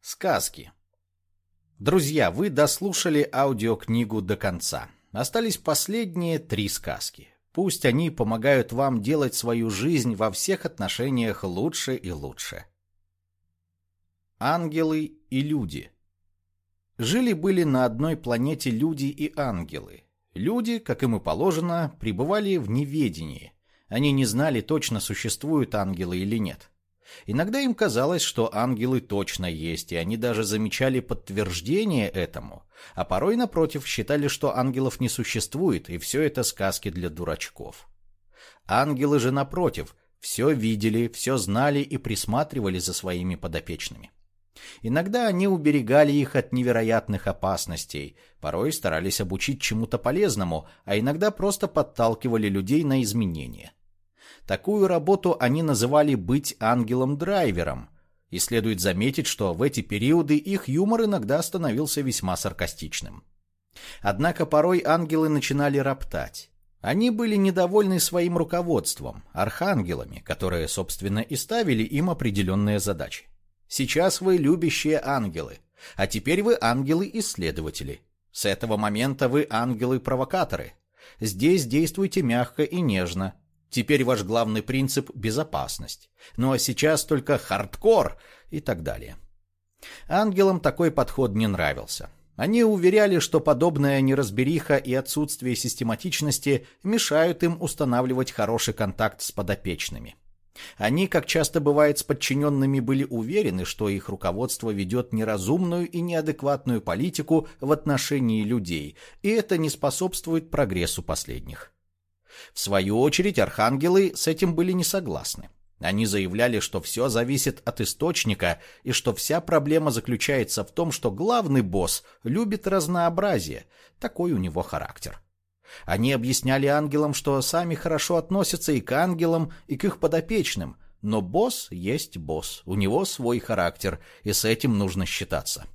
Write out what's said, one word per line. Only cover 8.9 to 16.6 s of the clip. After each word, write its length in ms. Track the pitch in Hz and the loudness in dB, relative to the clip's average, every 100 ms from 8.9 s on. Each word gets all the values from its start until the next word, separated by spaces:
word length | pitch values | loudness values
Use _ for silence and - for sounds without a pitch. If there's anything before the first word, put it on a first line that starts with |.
| 123 | 0
делать 340 | 104 156 135 - | 0 0 0 -2
свою 340 | 117 117 113 | -2 0 0
жизнь 460 | 98 131 165 120 104 | 0 0 2 0 0
во 160 | 110 | -2
всех 340 | 95 - 190 - | -2 -2 -2 -4
отношениях 760 | - 95 - 127 131 113 101 | -6 -6 -2 -2 0 0 -2
лучше 520 | 98 90 143 160 - 131 | -4 -2 -4 -4 -4 -6
и 160 | 92 | -6
лучше. 540 | 80 69 - - - - _ _ _ _ _ _ _ _ _ _ _ _ _ _ _ _ _ | -8 -10 -12 -12 -12 -16 _ _ _ _ _ _ _ _ _ _ _ _ _ _ _ _ _
Ангелы 800 | 120 165 170 151 160 156 156 - _ | -2 0 -2 0 0 0 -4 -10 _
и 120 | 131 | -2
люди. 500 | 147 151 98 73 - _ _ _ _ _ _ _ | 0 -2 -2 -8 -12 _ _ _ _ _ _ _